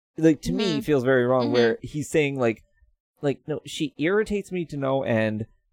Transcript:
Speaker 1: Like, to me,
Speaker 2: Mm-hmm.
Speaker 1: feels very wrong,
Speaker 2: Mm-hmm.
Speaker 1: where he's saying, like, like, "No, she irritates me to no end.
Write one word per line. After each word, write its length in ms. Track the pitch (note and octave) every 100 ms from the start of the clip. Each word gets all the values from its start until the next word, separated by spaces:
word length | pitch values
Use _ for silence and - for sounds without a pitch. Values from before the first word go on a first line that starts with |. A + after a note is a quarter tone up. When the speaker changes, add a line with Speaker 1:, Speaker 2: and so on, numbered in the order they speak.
| _ -
Speaker 1:
Like, 260 | D#3+ D#3
to 100 | -
me, 200 | F#3 G3+
Speaker 2:
Mm-hmm. 80 | D3
Speaker 1:
feels 240 | C#3 C#3+
very 200 | B2 C3
wrong, 200 | B2 C3 A#2
Speaker 2:
Mm-hmm. 60 |
Speaker 1:
where 240 | B2 A#2 A2+
he's 260 | B2+ D3+ C3+
saying, 280 | D#3+ C#3+ C#3
like, 240 | A#2+ G#2+ _ _ _ _ _ _
like, 160 | D3 C3 -
"No, 140 | C#3+
she 300 | C#3+ - D#3 -
irritates 520 | D3+ G#3 G#3+ G#3 F#3+
me 140 | F#3
to 120 | D#3+ D3
no 280 | C3+ C3+
end. 420 | - A2+ A2 G#2+ A2+ _ _